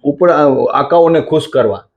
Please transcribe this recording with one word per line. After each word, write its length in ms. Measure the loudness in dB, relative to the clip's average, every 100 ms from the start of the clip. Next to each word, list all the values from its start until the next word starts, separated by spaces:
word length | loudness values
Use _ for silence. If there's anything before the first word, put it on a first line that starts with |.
ઉપર, 260 | -6 0 0
આ, 340 | 2 2 0
આકાઓને 560 | -2 -2 0 2 2 0
ખુશ 280 | -2 -4 -2
કરવા, 320 | -2 -2 -4 -12